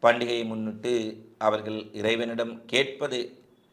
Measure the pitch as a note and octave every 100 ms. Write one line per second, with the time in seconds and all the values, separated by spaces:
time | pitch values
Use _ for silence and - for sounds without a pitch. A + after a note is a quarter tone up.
0 | A#2+ A#2+ A#2+ A#2+ A2+ A2 A2 G#2+ B2 A#2
1 | A2 A2 - - A2 G#2+ G#2+ G#2+ - G#2+
2 | G#2+ A#2 A#2 A#2 A#2 A2+ - B2+ C3+ -
3 | D3 B2 - - _ _ _